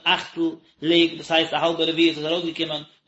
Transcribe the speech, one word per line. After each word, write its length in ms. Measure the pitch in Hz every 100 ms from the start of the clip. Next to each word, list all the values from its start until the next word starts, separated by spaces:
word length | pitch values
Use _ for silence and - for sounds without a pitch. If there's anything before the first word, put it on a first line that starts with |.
אכטל 380 | 170 180 - 165 165 160 _ _
ליג, 360 | 151 170 165 160
דאס 140 | -
הייסט, 220 | 165 160
א 40 | 147
האלבע 280 | 165 160 165
רביע, 240 | 160 165
איז 80 | 151
ער 160 | 156
ארויסגעקומען, 500 | 175 170 165 160 151 151 _